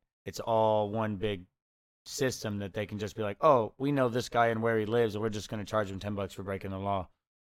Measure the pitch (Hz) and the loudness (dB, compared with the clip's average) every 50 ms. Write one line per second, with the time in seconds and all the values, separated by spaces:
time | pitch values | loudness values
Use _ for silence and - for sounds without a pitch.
0 | _ _ _ _ - 101 98 - 104 - 113 113 110 110 107 107 107 101 101 113 | _ _ _ _ -14 -12 -10 -6 -2 2 4 4 6 6 6 4 2 2 0 -2
1 | 110 107 107 95 104 107 104 92 90 - _ _ _ _ _ _ _ _ _ _ | -2 -2 -2 -2 -2 -2 -2 -2 -6 -12 _ _ _ _ _ _ _ _ _ _
2 | - - - - 139 131 120 - - 113 104 101 101 98 87 110 104 98 107 104 | -18 -10 -4 0 0 0 0 -2 -4 -4 -4 -4 -6 -6 -4 -6 -6 -4 -4 -6
3 | 104 101 - - 110 104 101 - - 160 143 123 110 104 - - 135 143 147 139 | -6 -6 -4 -4 -4 -4 -2 2 4 6 6 6 4 0 -4 -4 -2 0 2 2
4 | 131 123 113 123 117 - - 120 117 117 113 113 110 117 113 110 107 101 113 120 | 2 2 2 0 -2 0 2 4 4 4 4 2 2 2 2 2 2 2 2 2
5 | 120 110 101 107 107 113 104 107 98 - - 107 101 - - 107 107 95 98 95 | 2 2 0 -2 -2 -2 -4 -4 -6 -6 -6 -8 -6 -2 0 0 0 -2 -4 -6
6 | 90 104 104 101 98 92 - - 98 92 98 95 - 98 95 95 98 101 101 98 | -6 -6 -4 -4 -6 -6 -8 -8 -8 -6 -6 -6 -6 -6 -6 -4 -2 -2 -2 -2
7 | 90 - _ _ _ _ _ _ _ | -4 -6 _ _ _ _ _ _ _